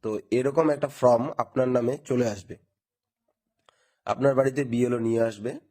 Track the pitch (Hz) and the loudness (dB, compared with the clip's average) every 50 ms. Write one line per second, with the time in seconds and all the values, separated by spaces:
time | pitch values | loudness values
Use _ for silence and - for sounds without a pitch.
0 | - 110 107 101 - _ - 123 127 139 139 160 160 160 147 135 - - - - | -6 -6 -6 -6 -4 _ -2 0 0 0 2 2 2 2 0 -2 -4 -8 -4 2
1 | - 123 120 117 127 156 - - 117 - _ 131 127 127 127 123 117 117 135 147 | 4 4 4 4 2 -4 -4 -6 -8 -4 _ -2 0 2 2 0 0 0 -4 -4
2 | - - 131 123 123 113 104 98 90 - 92 - _ _ _ _ _ _ _ _ | -6 -4 0 0 0 0 -2 -6 -12 -18 -20 -20 _ _ _ _ _ _ _ _
3 | _ _ _ _ _ _ _ _ _ _ _ _ _ _ _ _ _ _ _ _ | _ _ _ _ _ _ _ _ _ _ _ _ _ _ _ _ _ _ _ _
4 | _ - 113 - 131 143 135 127 135 135 131 143 139 120 117 120 123 120 123 120 | _ -6 -4 0 2 2 2 4 0 0 0 -2 -4 -2 0 0 0 0 0 -2
5 | 113 113 113 113 113 113 110 101 104 120 156 311 _ _ | 0 0 0 0 0 -2 -4 -8 -10 -10 -10 -10 _ _